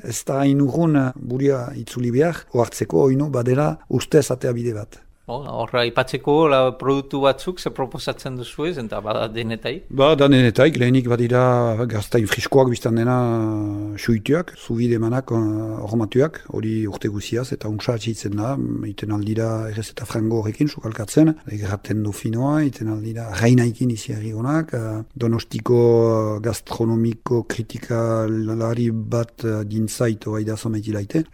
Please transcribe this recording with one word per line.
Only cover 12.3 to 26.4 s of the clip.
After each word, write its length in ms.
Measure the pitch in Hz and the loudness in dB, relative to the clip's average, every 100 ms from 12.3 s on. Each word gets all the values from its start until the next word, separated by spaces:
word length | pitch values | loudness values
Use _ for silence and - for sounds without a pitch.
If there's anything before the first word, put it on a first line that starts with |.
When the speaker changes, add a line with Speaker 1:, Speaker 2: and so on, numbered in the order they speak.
Speaker 1:
friskoak 380 | - - 135 131 | -2 4 4 6
biztan 240 | 117 - | 2 0
dena 220 | 113 120 127 120 117 110 107 104 101 104 101 | 2 2 2 2 0 -2 -2 -4 -6 -8 -4
xuituak, 540 | - 113 104 160 180 | 0 0 2 0 -2
zubide 400 | - - 117 120 | -12 -6 -2 0
emanak, 380 | 113 113 127 131 | 2 0 -2 -2
eh, 60 | 113 107 107 113 113 | 0 0 -2 -6 -8
hormatuak, 560 | 104 117 104 123 156 - - | -4 -2 0 2 2 -2 -10
hori 320 | - 110 110 107 | -6 -4 -2 -4
urte 240 | - 110 | -4 -4
guziaz, 380 | 101 - 117 127 - | -4 -4 -4 -4 -6
eta 100 | 107 | -6
untsa 280 | 107 - 117 | -4 -4 -2
atxitzen 380 | 113 107 104 104 | -4 -6 -4 -4
da, 140 | 113 139 120 117 110 | -2 -2 -4 -4 -6
iten 240 | 101 107 | -8 -4
aldira 380 | 107 104 110 113 110 110 | -2 -2 -2 -2 -2 -6
errezeta 340 | 107 107 - 110 | -8 -10 -10 -6
frango 320 | 117 110 113 | -2 0 0
horrekin 260 | 107 - 151 | -2 0 -2
sukalkatzen, 640 | - 113 110 104 151 160 156 - | -2 -8 -6 0 4 6 4 -6
egerraten 540 | 104 104 104 - 107 107 | -6 -4 -4 -2 -2 -2
do 60 | |
finoa, 480 | 98 120 113 139 151 | -4 -4 -2 0 0
iten 320 | 147 - 110 | 0 -2 -4
aldira 320 | 107 110 113 113 95 | -4 -6 -8 -8 2
rainaikin 500 | 117 123 120 110 127 | 6 6 6 0 -2
iziarri 400 | 113 - 110 107 | -2 -6 -6 -6
honak, 420 | 107 127 156 160 | -4 -2 -2 -2
eh, 280 | 120 110 110 110 | -6 -4 -6 -8
Donostiko 1300 | - 113 113 - 113 110 120 117 117 117 110 107 104 | -2 0 0 -2 -4 2 6 6 6 4 2 0 -2